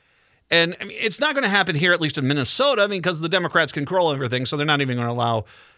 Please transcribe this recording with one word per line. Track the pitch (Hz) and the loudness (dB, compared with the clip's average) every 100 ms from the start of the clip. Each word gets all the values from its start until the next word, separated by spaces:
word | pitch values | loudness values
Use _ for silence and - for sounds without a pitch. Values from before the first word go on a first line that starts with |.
| _ _ _ _ - | _ _ _ _ 0
And, | 165 170 170 | 2 2 -2
I | |
mean, | 202 - | -12 -4
it's | 220 - | -4 0
not | 302 285 | -2 0
gonna | 233 | 2
happen | 202 180 151 | 2 2 2
here, | 180 | 2
at | 175 | 2
least | 156 151 | 0 -2
in | 131 | -2
Minnesota, | 143 123 - 277 240 | -2 -2 0 2 2
I | 202 | 0
mean, | 196 | 0
'cause | 175 165 | -2 -2
the | 165 | 0
Democrats | 180 170 175 151 | 0 0 0 0
control | 160 139 185 170 | -2 -2 2 2
everything, | 139 127 127 127 | 2 -2 -2 -2
so | 147 | -2
they're | 147 | 0
not | 143 | 2
even | 135 123 | 0 -2
gonna | 120 | -2
allow, | 120 120 113 - - - | -2 0 0 -4 -16 -20